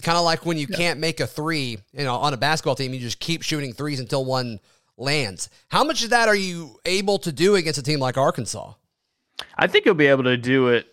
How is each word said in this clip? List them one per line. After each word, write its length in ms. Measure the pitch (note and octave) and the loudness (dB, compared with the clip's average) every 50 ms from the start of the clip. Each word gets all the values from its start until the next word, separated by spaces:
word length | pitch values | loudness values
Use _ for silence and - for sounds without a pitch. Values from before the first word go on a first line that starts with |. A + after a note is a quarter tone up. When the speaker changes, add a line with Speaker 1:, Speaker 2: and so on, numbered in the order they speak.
Speaker 1:
Kinda 180 | - E3+ E3+ F3 | -2 0 2 4
like 240 | E3+ E3 E3 D#3+ - | 4 2 0 0 -2
when 140 | E3+ E3+ | -2 -2
you 80 | D#3 C#3+ | -2 -4
Speaker 2:
Yeah. 80 | B2+ - | -4 -2
Speaker 1:
can't 240 | D#3+ F3 F3 D3 D3 | -2 0 -2 -2 -2
make 200 | D#3+ D#3+ D#3+ - | -4 -4 -2 -4
a 80 | C#3+ | -6
three, 500 | - - - D3+ D#3+ E3 D3+ C3+ A#2+ A2+ G#2 - _ - | -6 -6 -6 -4 -4 -2 -4 -4 -6 -8 -10 -14 _ -8
you 100 | C3+ C#3+ | -6 -4
know, 120 | C3 B2 | -4 -2
on 180 | A2+ C3 D3 C#3 | -2 -2 -2 0
a 40 | |
basketball 360 | A#2 C3+ D3 D#3+ D#3 - D3+ C3 | 0 0 0 0 0 -2 -2 -2
team, 180 | - C3+ B2+ | -2 -4 -6
you 80 | C3 B2+ | -6 -8
just 200 | B2 A#2 - - | -8 -8 -8 -6
keep 240 | - - E3 D#3 B2 | -6 -4 -4 -4 -4
shooting 300 | - D#3 D3+ C#3 C3 G#2+ | -4 -4 -4 -4 -6 -8
threes 260 | - C#3+ D3+ D3 C3 | -8 -6 -6 -6 -6
until 260 | B2 G#2 D3 C#3 C3 | -6 -4 -4 -2 -2
one 340 | C3 C3 B2+ B2 A#2+ A2+ G2 - _ _ _ _ _ _ | -2 -2 -2 -2 -4 -8 -12 -14 _ _ _ _ _ _
lands. 540 | - A#2+ C#3 D3 D3+ C3 G2+ - - - - _ _ _ - | -8 -4 -2 0 0 -2 -4 -6 -10 -12 -14 _ _ _ -2
How 140 | - F#3+ C4 | 0 2 2
much 200 | D#4 D#4 G#3+ A#3 | 2 0 -2 -2
of 60 | G#3+ | 2
that 180 | B3 A#3+ A#3 | 2 4 4
are 60 | A3 G#3 | 4 4
you 440 | G3+ F#3+ F#3 F3 E3+ E3 C3+ - _ - | 2 0 -2 -6 -8 -10 -14 -14 _ -4
able 340 | E3+ F#3 G3 G3+ G3+ G3+ F#3+ | -2 -2 0 0 0 0 0
to 120 | - F3 | -2 -4
do 220 | C#3+ A#2+ F3 G3 G#3 | 0 2 4 4 4
against 240 | F#3+ D#3+ D#3+ D3+ | 4 2 0 -2
a 60 | C#3+ B2 | -2 -2
team 160 | C#3 D3+ C#3+ | -2 0 0
like 180 | C3 B2+ A#2+ | 0 0 2
Arkansas? 560 | C3+ C3+ D#3+ E3+ - A2+ - - - - - - _ _ _ _ _ _ _ _ _ _ _ _ - - - - | 2 2 2 0 -2 -4 -6 -8 -10 -12 -14 -16 _ _ _ _ _ _ _ _ _ _ _ _ -16 -16 -6 -2
Speaker 2:
I 120 | - - | 0 2
think 180 | - - G#4 G4+ | 2 2 4 4
you'll 80 | C4 F#3+ | 4 4
be 140 | D3+ D3 | 6 6
able 160 | C#3 C#3 C3 B2+ | 6 6 4 4
to 120 | B2 B2 | 2 0
do 340 | B2 A#2 B2 C3 C3+ B2+ B2 | 0 2 2 2 4 4 4
it 180 | A#2+ A2+ - _ | 4 2 0 _